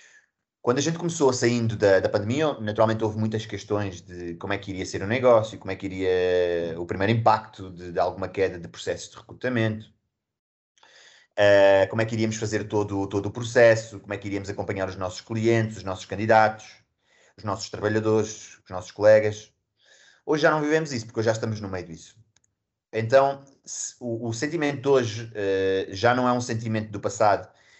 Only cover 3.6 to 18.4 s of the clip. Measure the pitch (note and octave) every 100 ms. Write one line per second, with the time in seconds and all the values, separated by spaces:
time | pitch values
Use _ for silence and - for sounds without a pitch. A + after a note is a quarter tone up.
3.6 | - G#2 G2+ E2+ - F2 F2 E2+ F#2+ G2+
4.6 | - F#2 F2 F2+ G2 B2+ B2 A2+ G#2+ E2
5.6 | F#2 F#2+ F#2+ F#2 F#2 F#2 F2+ F2+ F2 E2+
6.6 | E2+ E2 F2 F#2 G2+ A2+ A2+ G#2+ - -
7.6 | F#2+ E2+ F2+ F2 F2+ F#2 F2+ G2 F#2 F2+
8.6 | E2+ - F#2 E2+ - - - - B2 A#2+
9.6 | A2 G#2+ - _ _ _ _ _ _ _
10.6 | _ _ _ _ - _ _ - G2+ G2+
11.6 | G2 G2 F#2+ A#2 A2+ A2+ G#2+ G#2+ A2 G#2+
12.6 | G2+ G#2+ G2+ G2 G2 G2+ G2+ A#2+ A#2+ B2
13.6 | A#2 A2 - G2+ - G2+ G2 G2 F#2+ -
14.6 | F#2+ G2 F#2+ F#2 F#2 - - A2+ A2+ A2+
15.6 | A2 G2+ F#2 F#2 - F#2+ A2 A2 G#2+ G#2+
16.6 | - - _ _ _ _ _ _ G#2 F#2+
17.6 | - - G#2 G#2+ A2 A2 G#2+ -